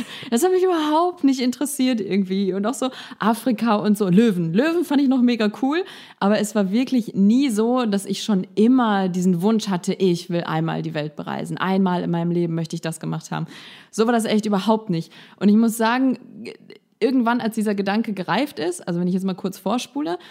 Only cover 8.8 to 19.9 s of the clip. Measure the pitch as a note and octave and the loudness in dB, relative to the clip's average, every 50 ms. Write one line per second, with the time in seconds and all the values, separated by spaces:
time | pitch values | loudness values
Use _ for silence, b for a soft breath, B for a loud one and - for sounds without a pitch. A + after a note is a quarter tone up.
8.8 | A#3+ A3 G#3 G3 F#3+ F#3 F3 F#3 F3 F#3 F3+ E3 F3 G#3+ A3+ G#3+ G#3+ G3+ G3 F3 | 4 2 2 2 0 0 0 2 2 2 2 2 2 2 2 0 0 -2 -4 -2
9.8 | - - F#3 - F#3+ F#3+ F3 E3+ - - E3+ E3+ E3 - D#3+ D#3+ D#3+ E3 D#3+ E3 | -2 -4 -2 2 2 2 2 0 -2 -4 -4 -4 -4 -2 -2 -2 -2 -2 -4 -4
10.8 | D#3+ D#3+ D#3+ D#3 D3 D3+ D3+ - F3 - - - E3 D#3+ D#3+ - - F#3 F#3+ F#3+ | -6 -6 -6 -6 -6 -6 -8 -10 -8 -8 -6 -6 -6 -6 -6 -4 -2 0 2 2
11.8 | G3 F3+ F3+ F3 E3+ F3 E3+ E3+ E3+ F3 E3+ F3 F3 E3+ D#3+ E3 E3 - - E3 | 2 2 0 -2 -2 -2 -2 -2 -2 0 0 -2 -2 -2 -2 -4 -6 -6 -8 -8
12.8 | - D#3+ D#3+ - - D#3+ D#3+ D#3+ - - D#3+ D#3 D#3+ B B B B B B B | -8 -8 -8 -8 -8 -8 -8 -8 -8 -8 -8 -8 -8 B B B B B B B
13.8 | B B - - A3 A#3 B3 A3+ G#3+ - - G#3+ G#3 G#3+ G3+ F#3+ F#3 G#3+ A3 A3 | B B -4 -2 0 2 2 0 0 0 0 0 0 0 -2 0 2 2 0 0
14.8 | A3 A3 F3 E3 E3 B B B B B B - - G#3 G3+ A3 A#3 A#3 G#3+ A3+ | 0 -2 -4 -4 -4 B B B B B B 0 4 4 6 6 4 2 2 0
15.8 | A3 A3 A#3 B3+ C4 C4 A#3+ - - - - - A2 - - - - - - - | 0 0 2 2 0 0 -2 -2 -8 -16 -20 -16 -16 -16 -16 -18 -20 -20 -20 -20
16.8 | _ _ _ - G3 C4 B3+ C4 A#3 A#3 A#3+ B3 A3 A3+ A3 A3+ G#3 G#3+ G#3 G3 | _ _ _ -2 0 2 2 2 2 2 2 0 0 -2 -2 0 0 0 0 0
17.8 | G3 F#3+ G3 A3 A3+ A#3 G3+ G3 F3 - E3 G#3+ C#4+ D4+ - - D4+ F4+ F4 - | 0 0 0 0 -2 -2 -4 -6 -2 -2 0 0 0 -2 -4 -4 -4 -4 -4 -4
18.8 | - - F3 E3+ F3+ F3+ F3+ F#3 F#3+ F#3+ F#3 - - F#3 - - - F#3+ G#3+ B3 | -6 -4 -2 -2 0 0 0 0 -2 -2 -4 -4 -6 -8 -8 -6 -4 -4 -4 -4
19.8 | - - | -4 -6